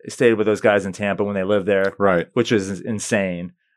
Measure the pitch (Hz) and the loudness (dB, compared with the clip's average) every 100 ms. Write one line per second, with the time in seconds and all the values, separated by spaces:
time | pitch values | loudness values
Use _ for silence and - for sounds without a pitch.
0 | - - 123 110 107 104 110 104 95 92 | -16 2 2 4 2 2 2 2 0 -4
1 | 104 95 101 101 95 104 95 98 98 - | -4 -2 -2 -2 0 0 2 0 0 0
2 | 101 87 82 - 117 113 95 95 101 107 | 2 2 0 -2 0 0 0 -6 -8 -8
3 | - 110 98 87 90 - _ | -2 -2 -2 -6 -10 -16 _